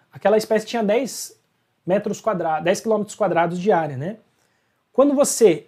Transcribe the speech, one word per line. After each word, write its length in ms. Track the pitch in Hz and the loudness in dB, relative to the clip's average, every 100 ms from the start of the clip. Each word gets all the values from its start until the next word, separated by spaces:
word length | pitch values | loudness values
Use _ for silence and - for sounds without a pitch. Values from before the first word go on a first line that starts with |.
| _ | _
aquela 260 | - 196 214 | -2 2 2
espécie 280 | 214 220 214 | 2 -2 -2
tinha 180 | 233 | -4
dez 520 | 208 220 269 - - _ _ _ _ _ - | 0 0 -2 -8 -14 _ _ _ _ _ -2
metros 340 | 190 202 208 | -2 -2 -6
quadrados, 440 | - 196 165 156 170 | -4 -2 -2 -2 0
dez 160 | 196 | -2
quilômetros 340 | 226 214 208 - | 0 -2 -2 -2
quadrados 440 | 196 170 170 180 | -2 0 0 -2
de 120 | 185 | 0
área, 260 | 180 156 131 | 0 0 -6
né? 200 | 156 220 _ _ _ _ _ _ _ | -10 -12 _ _ _ _ _ _ _
Quando 240 | - 285 277 | 0 2 2
você 520 | 262 - 220 156 | 0 4 4 4